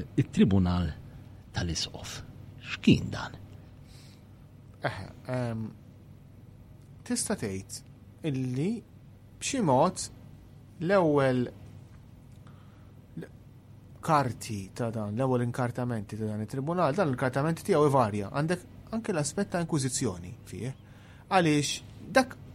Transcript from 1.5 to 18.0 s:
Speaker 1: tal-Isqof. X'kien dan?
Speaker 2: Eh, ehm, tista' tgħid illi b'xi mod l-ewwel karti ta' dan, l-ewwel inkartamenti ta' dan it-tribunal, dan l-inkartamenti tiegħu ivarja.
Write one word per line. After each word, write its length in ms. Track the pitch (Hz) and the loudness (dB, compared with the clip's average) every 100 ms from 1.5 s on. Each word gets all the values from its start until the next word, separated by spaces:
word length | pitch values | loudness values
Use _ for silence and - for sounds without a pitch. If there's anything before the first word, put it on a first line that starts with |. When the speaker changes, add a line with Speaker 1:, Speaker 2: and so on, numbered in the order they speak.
Speaker 1:
tal-Isqof. 600 | - - - - - - - - - - - - | -4 -2 -2 -6 -8 -12 -12 -14 -16 -18 -16 -10
X'kien 340 | - - - - | 2 6 6 4
dan? 240 | - - - - - - - - - - - - - - - - - | -6 -8 -12 -16 -18 -20 -20 -20 -20 -20 -20 -20 -20 -20 -20 -20 -8
Speaker 2:
Eh, 160 | 123 - 95 - - | -6 -6 -12 -12 -6
ehm, 320 | 127 120 113 110 - - - - - - - - - - - - - - | -4 -2 -4 -8 -12 -20 -20 -20 -20 -20 -20 -20 -20 -20 -20 -20 -12 -4
tista' 300 | 240 - 214 | -4 -2 -2
tgħid 400 | 107 95 - - - - - - 160 | -4 -6 -8 -14 -16 -20 -20 -8 -4
illi 420 | 131 127 127 175 233 - - - - - - | -2 -2 -2 -2 -4 -10 -20 -20 -20 -20 -10
b'xi 240 | - 269 | -4 0
mod 460 | 170 127 175 - - - - - - - - - | 4 6 4 2 -8 -12 -20 -20 -20 -20 -18 -6
l-ewwel 640 | 165 196 160 143 135 127 120 - - - - - - - - - - - - - - - - - - - - - - - - - | 2 4 6 6 4 4 0 -6 -18 -20 -20 -20 -20 -20 -20 -20 -20 -20 -20 -20 -20 -20 -16 -14 -14 -16 -20 -20 -20 -20 -20 -6
karti 560 | - 151 127 - - 104 95 | 2 2 2 -4 -8 -8 -8
ta' 160 | - 120 | -4 -4
dan, 240 | 110 104 | -4 -4
l-ewwel 320 | 107 131 127 120 | 0 2 2 0
inkartamenti 720 | 120 120 - 123 113 101 107 | -2 -2 -2 -4 -4 -6 -6
ta' 140 | 110 | -4
dan 100 | 107 | -4
it-tribunal, 480 | 107 135 143 180 156 208 | -6 -6 -2 2 2 2
dan 160 | 165 | 2
l-inkartamenti 560 | 123 131 139 156 165 - | 2 0 2 0 0 2
tiegħu 180 | 160 151 | 4 6
ivarja. 400 | 135 | 6